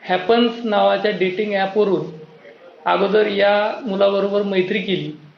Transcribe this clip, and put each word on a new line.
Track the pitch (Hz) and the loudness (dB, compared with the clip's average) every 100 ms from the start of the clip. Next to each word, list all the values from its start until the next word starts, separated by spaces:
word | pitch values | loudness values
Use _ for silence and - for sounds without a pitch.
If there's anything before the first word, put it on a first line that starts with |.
हॅपन्स | - 180 - 233 240 233 | -2 -4 2 2 2 0
नावाच्या | 226 202 196 196 202 | -2 2 2 2 0
डेटिंग | 185 185 185 208 | 0 -2 -2 -4
ॲपवरून | 196 190 214 202 170 160 - - - - - - - - | -2 -2 0 0 0 -4 -12 -20 -20 -20 -20 -20 -10 -2
अगोदर | 175 196 208 208 | 0 2 2 2
या | 196 202 208 214 - | 2 2 2 0 -4
मुलाबरोबर | 269 196 202 202 196 202 | -6 0 2 2 0 -2
मैत्री | 202 190 180 208 | 0 0 0 -2
केली | 196 175 151 151 - | -2 -4 -4 -10 -18